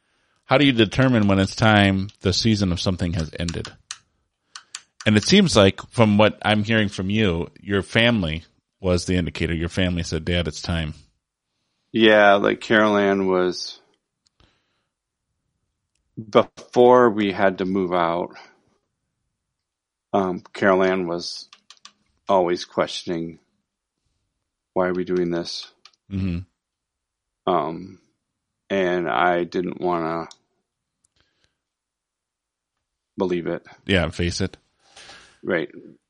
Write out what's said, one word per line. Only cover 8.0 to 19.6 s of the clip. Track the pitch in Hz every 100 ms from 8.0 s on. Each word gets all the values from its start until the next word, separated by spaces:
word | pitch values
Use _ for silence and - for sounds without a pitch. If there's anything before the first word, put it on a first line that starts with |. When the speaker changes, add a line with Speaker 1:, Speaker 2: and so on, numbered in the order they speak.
| 117 117 82 78 - _ _ _
Speaker 1:
was | 92 90 -
the | 90
indicator. | 80 - 82
Your | 82 85
family | - 90 87
said, | 78 82
"Dad, | 82 87 78
it's | -
time." | - 82 78 73 _ _ _ _ _ _ _ _ _
Speaker 2:
Yeah, | 113 110 107 101
like, | 101 104 104
Carol | - 110 107 104
Ann | 101 98 95
was, | 92 90 87 - - _ _ _ _ _ _ _ _ _ _ _ _ _ _ _ _ _ _ _ _ _ _ _ - 110
before | 117 - - - 123 123 123 120
we | 104 101
had | 95 98 92
to |
move | 92 98 90
out, | 87 82 85 90 - - _ _ _ _ _ _ _ _ _ _ _